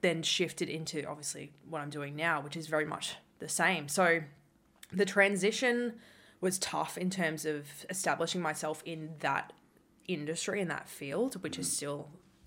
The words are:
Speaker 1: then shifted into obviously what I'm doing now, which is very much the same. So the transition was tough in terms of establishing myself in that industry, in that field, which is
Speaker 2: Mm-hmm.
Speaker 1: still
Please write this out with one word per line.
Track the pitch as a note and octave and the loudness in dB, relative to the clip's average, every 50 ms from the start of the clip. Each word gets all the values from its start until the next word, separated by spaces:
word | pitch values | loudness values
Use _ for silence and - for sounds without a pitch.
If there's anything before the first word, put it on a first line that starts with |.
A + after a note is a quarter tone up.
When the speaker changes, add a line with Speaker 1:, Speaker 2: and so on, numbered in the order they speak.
Speaker 1:
then | - F3+ D#3+ E3 D#3 | 2 2 2 2 2
shifted | - - - F3+ D3+ - - F3+ - | 2 2 2 2 0 0 -2 -4 -2
into | - D#3+ D#3+ - - D3+ C3+ | -2 -4 -6 -4 -4 -4 -4
obviously | - D3 D3+ D3+ - - D3 - C#3+ - - - - | -6 -8 -6 -6 -8 -8 -8 -10 -14 -16 -18 -14 -8
what | E3 D3+ C#3+ | -8 -6 -6
I'm | D3 | -6
doing | D3 D3 C#3+ C#3+ C#3+ | -6 -6 -6 -6 -4
now, | D3 D#3+ E3+ D#3+ D3 | 0 2 2 2 2
which | C#3 D3 D3 | -2 -4 -8
is | E3 D#3 | -8 -4
very | D#3 D#3 D3+ D#3 | 0 0 0 2
much | D#3+ - - - - - - - _ _ - | 0 -2 -4 -6 -6 -8 -10 -14 _ _ -10
the | - D#3 | -6 -4
same. | - - E3+ F3 F#3 D#3+ D3 C#3+ | 2 4 4 4 4 2 0 0
So | - G3 F#3 E3+ E3 E3 D#3 C#3+ - - _ _ _ _ _ _ _ _ - - - | 4 6 6 6 6 4 2 -2 -12 -20 _ _ _ _ _ _ _ _ -14 -4 0
the | F#3 G3+ | 2 2
transition | F#3+ - G3+ G3 G3 G3+ F#3 F#3 G#3 A3 - C4 B3 A#3+ A#3+ A#3+ A#3+ A#3 - - - - - - - - _ | 4 6 6 6 6 6 4 2 2 2 4 4 4 4 2 2 -2 -4 -6 -12 -20 -20 -20 -20 -20 -8 _
was | F3+ F#3 F#3 F#3+ | 0 0 0 0
tough | - - - D3+ D#3+ - - | -2 -2 -2 -2 -2 -2 -2
in | E3+ F#3 F#3 | -2 -2 0
terms | F#3 F#3+ E3+ D#3 D#3 D3+ D3+ | 2 2 2 0 0 0 -2
of | D#3 D3+ D3 C#3+ - - - - - | -2 -2 -2 -6 -10 -14 -14 -10 -8
establishing | F#3 - - E3 C#3+ - E3 E3 - F3+ | -6 0 2 2 2 2 2 0 0 0
myself | F3 D#3 D3+ - - D#3 D#3 - - | 0 0 0 0 -2 -2 -4 -4 -6
in | E3 E3 D#3+ D#3 D3+ E3 C#3+ | -8 -8 -6 -8 -8 -6 -2
that | - C#3+ C#3 - - - - - _ _ _ - _ _ _ _ - - | 0 2 2 2 0 -4 -10 -20 _ _ _ -20 _ _ _ _ -6 -4
industry, | F3+ D3+ D3 D3+ E3 E3+ - - F#3+ G3+ | -4 -2 -2 -4 -4 -2 -2 -2 0 0
in | F#3 E3 | 0 -2
that | D3 - - - | -2 -4 -8 -10
field, | - - D3 C#3 C#3+ F3+ A#3+ C4+ - F#3 - | -12 -10 -8 -4 0 0 0 0 -2 -4 -6
which | D#3 - - | -6 -4 -4
is | - | -2
Speaker 2:
Mm-hmm. | - - | -2 -2
Speaker 1:
still | - C#3+ C#3+ D3 C#3+ C#3+ - - - - - - _ - | -2 -2 -2 -4 -4 -6 -10 -16 -20 -20 -20 -20 _ -20